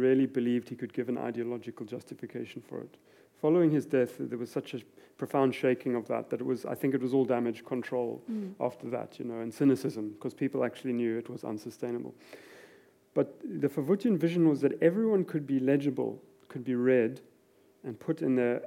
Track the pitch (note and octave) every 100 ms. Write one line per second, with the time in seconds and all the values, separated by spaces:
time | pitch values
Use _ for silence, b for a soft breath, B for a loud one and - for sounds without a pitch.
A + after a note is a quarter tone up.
0 | B2+ C3+ C3+ C3 A#2+ A#2+ A#2 B2+ A#2+ -
1 | A#2+ B2 B2 A#2 A#2 A#2+ A2+ - G#2+ A#2
2 | - B2 A#2 A#2+ A2+ - - - - -
3 | b b b _ D3+ F3 E3 D3 B2 C3+
4 | B2 - C3+ A#2+ A#2+ D3 - B2 - -
5 | B - C3 C#3+ C3+ A#2+ C3+ B2+ C3+ A#2+
6 | G#2+ A#2 A#2 - C3 B2 - - C#3 C3
7 | B2 C3+ B2+ A#2+ A#2+ A2+ - B2+ A#2 B2+
8 | A#2 B2+ - A3 G3 G3 B2 - B2 A#2+
9 | A2 - A#2+ A#2 A2+ - C#3+ C3 C3+ A2+
10 | G#2+ - C3 - C3+ C3 B2 - C3 A#2+
11 | A#2 A2+ A2+ B2+ B2+ G#2+ B2 - A#2+ A#2+
12 | B2 - B B B B B B B B
13 | _ - C#3 - C4 E3+ C#3+ - C#3 G3+
14 | B3 F3+ E3 F3 E3 C#3 C#3 - E3 F#3+
15 | A3+ G3+ F3 E3 C#3 C3+ C3 C#3+ C#3 B2+
16 | A#2+ G#2+ - _ - C3+ A#2+ B2 B2 B2+
17 | A2+ C3+ - _ _ _ _ _ - A2+
18 | - D#3+ D3+ B2+ A#2+ A#2+